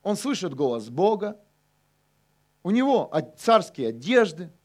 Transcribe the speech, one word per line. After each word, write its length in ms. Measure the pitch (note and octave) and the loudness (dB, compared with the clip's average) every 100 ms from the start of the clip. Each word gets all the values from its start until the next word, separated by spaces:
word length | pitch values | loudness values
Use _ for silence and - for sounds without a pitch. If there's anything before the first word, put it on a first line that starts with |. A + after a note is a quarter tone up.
Он 140 | G3 G#3 | -4 -4
слышит 400 | C4+ B3+ F#3 C3 | -4 -4 -6 -2
голос 340 | C#3+ A#2 G#2+ | -2 -2 -6
Бога, 500 | B2+ G3 G#3+ G#3 G#3+ _ _ _ _ _ _ _ _ _ _ _ _ | 0 0 0 -6 -10 _ _ _ _ _ _ _ _ _ _ _ _
у 80 | F3 | 0
него 360 | A3+ C4+ B3 C3+ | 2 4 2 2
од-, 260 | D#3 D#3 - | -4 -4 -4
царские 520 | - A3 - - A#2 | 4 4 4 -6 -6
одежды 600 | A#2 C#3+ B3+ G#3 D#3 E3+ _ | -4 0 2 2 -2 -16 _